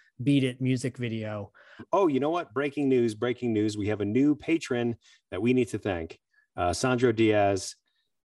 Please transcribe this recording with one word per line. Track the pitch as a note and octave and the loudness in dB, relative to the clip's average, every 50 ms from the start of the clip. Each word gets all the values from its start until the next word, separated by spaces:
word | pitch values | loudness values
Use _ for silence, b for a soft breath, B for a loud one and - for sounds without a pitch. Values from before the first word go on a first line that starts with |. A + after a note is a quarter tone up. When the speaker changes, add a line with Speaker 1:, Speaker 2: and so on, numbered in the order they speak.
| b b b - | b b b -6
Speaker 1:
Beat | A#2+ C#3+ C#3+ C#3 C3 | 0 0 2 2 2
It | B2+ B2 - | 0 -2 -2
music | C3 B2+ C3 B2 - B2+ - | -2 -2 0 -2 -2 -6 -6
video. | - A#2+ A#2 A2+ A2+ G#2+ G#2+ G#2+ G#2 G2+ - B B B B B B B - | -6 -6 -6 -6 -6 -6 -8 -8 -8 -10 -12 B B B B B B B -2
Speaker 2:
Oh, | - F#3+ G3+ | 0 2 2
you | D#3+ C#3 B2+ | 2 2 2
know | C3+ D3+ | 0 0
what? | E3 F3 E3 - G#2+ | -2 -2 -6 -6 -4
Breaking | C3+ C#3+ D3 C#3 D3+ C#3+ C3+ | -4 -4 -4 -2 -2 0 2
news, | C3 B2 A#2+ A#2 G#2+ | 2 2 2 0 -2
breaking | G#2 A#2+ B2 A#2+ - B2 A#2+ | -2 -4 -4 -4 -2 -2 -2
news. | A2 G#2 G#2+ G#2+ G#2 | 0 0 0 0 -2
We | G#2 G2+ G#2 | -2 -4 -2
have | G#2+ G2 | -2 -2
a | G2+ | -2
new | G2+ G#2+ B2+ C#3 D3 D3 | 0 2 2 2 2 2
patron | - - - E3 E3 - - B2+ A#2+ A#2+ A#2 A2+ b b b b b _ - | 0 -2 -2 -2 -2 -2 -2 -2 -2 -2 -2 -4 b b b b b _ -10
that | F#2 F2+ | -6 -2
we | A2 B2 | 2 2
need | B2+ B2+ A#2+ - | 2 2 2 0
to | - G#2 | -4 -4
thank. | - G#2+ F#2 E2+ D#2+ - - - _ _ _ _ _ _ _ | -4 -4 -4 -4 -6 -8 -12 -18 _ _ _ _ _ _ _
Uh, | - F2+ F2 | -2 -2 0
Sandro | F2+ - - B2+ B2+ A#2+ B2+ B2 | 0 0 0 0 2 4 4 2
Diaz. | A2 G#2+ A2+ G#2+ G#2 G#2 G2+ G2 G2 F#2 - - - _ _ _ _ _ _ _ _ _ _ _ | 4 4 4 4 4 4 4 2 2 0 -4 -8 -14 _ _ _ _ _ _ _ _ _ _ _